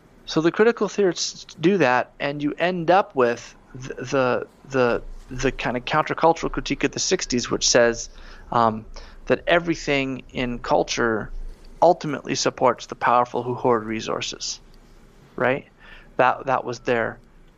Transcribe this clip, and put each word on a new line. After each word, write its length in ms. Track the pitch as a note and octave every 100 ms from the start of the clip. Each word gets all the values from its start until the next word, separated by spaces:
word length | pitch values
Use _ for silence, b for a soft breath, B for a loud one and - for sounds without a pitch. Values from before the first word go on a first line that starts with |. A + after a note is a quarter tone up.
| _ _ -
So 160 | E3
the 100 | E3
critical 360 | - A3+ A3+ G3
theorists 580 | - F#3 E3 - - - -
do 180 | E3 G3
that, 320 | B2+ B2 - -
and 220 | C#3+ D3
you 120 | C#3+ -
end 320 | F3 F3+ D#3+
up 240 | F#3 G3+ C3
with 400 | A#2+ A#2 - - - B2+
the, 200 | C3 -
the, 520 | B2+ C#3 B2+ A#2 - _ -
the, 320 | C3+ A#2+ G#2+ - - -
the 200 | B2+ C3
kind 240 | - C3 B2
of 80 | B2
countercultural 680 | D#3 D#3 - D#3+ - C#3+
critique 320 | D3 - C#3
of 80 | C#3
the 80 | -
sixties, 500 | - F#3 - B2+ -
which 180 | A2+ -
says, 420 | B2 A#2 A2+ - B B B B
um, 340 | A#2+ A2+ A2 A2 B B B -
that 180 | B2+ -
everything 760 | E3+ E3+ D#3 - C#3 C3+ B2 -
in 280 | C3 B2 A#2+
culture 720 | - E3 - - A#2 G#2+ - - - - - -
ultimately 540 | E3 F3 D#3 C3+ - C3+
supports 500 | C3 - C3 A2 -
the 80 | -
powerful 460 | C3+ A#2+ A#2 A#2
who 100 | B2
hoard 300 | B2 C3 A2+
resources, 760 | A2 A2 A2 - - - - - - - - - - - - -
right? 300 | B2 C#3 - _ B B B -
That, 280 | B2+ - C3
that 180 | B2+
was 160 | B2 A#2+
their, 400 | C3+ A#2 A2 A2+ - - -